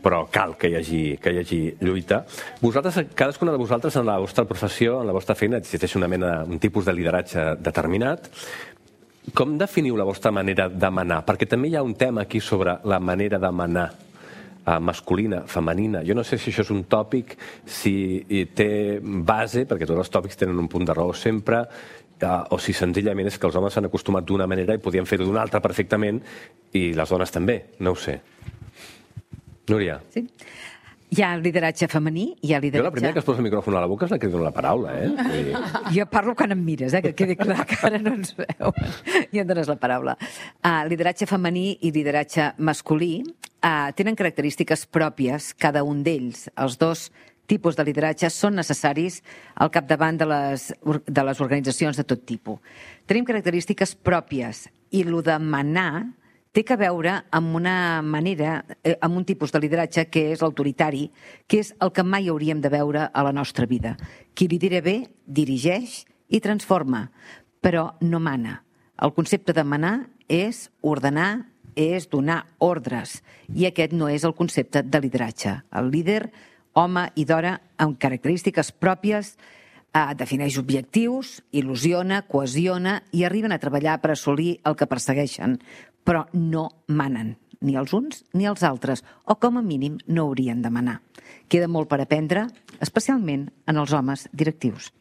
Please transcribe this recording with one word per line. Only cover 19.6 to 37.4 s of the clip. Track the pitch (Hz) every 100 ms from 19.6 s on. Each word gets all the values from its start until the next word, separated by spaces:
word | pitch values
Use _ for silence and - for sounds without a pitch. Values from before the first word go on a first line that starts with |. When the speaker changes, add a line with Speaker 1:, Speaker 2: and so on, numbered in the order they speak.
| 131
Speaker 1:
perquè | 98 78
tots | 82
els | 90
tòpics | 98 95 -
tenen | 95 87
un | 85
punt | 90 87
de |
raó | 80 87
sempre, | 87 117 110 104 117 117 - - - _ _
eh, | 90 90 -
o | 87
si | -
senzillament | 92 90 90 104 98 98
és | -
que | 92
els | 85
homes | 98
s'han | 110 101
acostumat | 95 - 98 85
d'una | 98 92
manera | 92 92
i | 110
podien | 98 90 92
fer-ho | 98 92
d'una | 107
altra | 110 127
perfectament, | 107 - 95 107 104 113 - - - _ _
i | 95 90
les | 80 80
dones | 92 92
també, | 85 95 113 - -
no | 92
ho | 90
sé. | - 67 - _ - - - - - - _ - - - - - -
Núria. | 107 92 73 -
Speaker 2:
Sí. | - 240 _ - - - - - - _
Hi | 170
ha | 190 175
lideratge | 165 170 165 156 160
femení, | 156 156 160 240 359
hi | 147
ha | 147
Speaker 1:
Jo |
la | 143
Speaker 2:
lideratge | 143 147
Speaker 1:
primera | 139 143 165
que |
es | -
posa | 123
el | 117
micròfon | 104 104 95
a |
la | 87
boca | 101 175
és |
la | 185
que | 98
dona | 85 80
la |
paraula, | - - 113 107 65
eh? | 85
Vull | 285 247 151 143
dir | 143 220 156
Speaker 2:
<laughs> | 208 170
Jo | 202
parlo | 220 208 240
quan | 208
em | 190 165
mires, | 147 131
eh, | 175
que | 180 147
quedi | 190
clar | 180